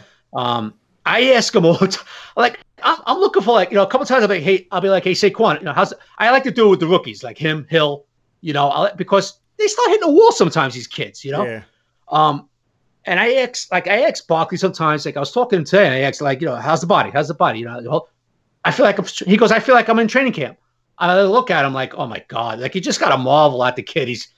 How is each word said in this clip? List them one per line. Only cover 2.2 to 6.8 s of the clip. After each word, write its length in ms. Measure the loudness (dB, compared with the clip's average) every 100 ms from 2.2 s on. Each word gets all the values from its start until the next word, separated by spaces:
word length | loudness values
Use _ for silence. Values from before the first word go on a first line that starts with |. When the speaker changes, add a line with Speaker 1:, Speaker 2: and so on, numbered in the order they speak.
| -10 -2
Speaker 1:
like, 240 | -2 -2 _ -6
I'm, 160 | -2 -2 -2
I'm 120 | 0
looking 240 | 2 2
for, 100 | 2
like, 180 | 2 2
you 60 | 2
know, 60 |
a 40 | 2
couple 200 | 0 0
times 160 | 2
I'll 60 | 2
be, 120 | 0
"Hey," 260 | 0 0 -2
I'll 100 | -2
be 80 | 0
like, 140 | 0
"Hey, 80 | 0
Saquon, 480 | 0 0 2 0 0
you 40 |
know, 80 | -2
how's," 220 | -2 -2 -4 _ -2
I 120 | 2
like 120 | 2
to 80 | 0
do 160 | 2 4
it 40 |
with 100 | 4